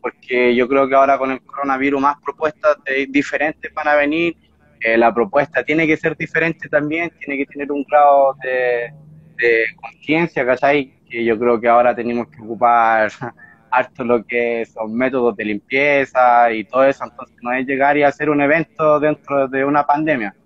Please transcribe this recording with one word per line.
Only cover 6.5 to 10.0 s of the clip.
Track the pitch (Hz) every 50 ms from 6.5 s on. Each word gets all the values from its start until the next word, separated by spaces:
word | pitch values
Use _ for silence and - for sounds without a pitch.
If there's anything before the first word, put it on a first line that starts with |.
| 160 _ - -
también, | - 147 147 151 151 165 175 170 _ _
tiene | - - 143 135 139
que | _
tener | - 143 139 135 147
un | 143 139
grado | _ - 151 147 143 143 139 139 135 135 139 131
de, | 127 127 127 127 123 123 120 120 117 - - - - - - - - _ -
de | 120 120 117 113 113 110 - _
conciencia, | - - - _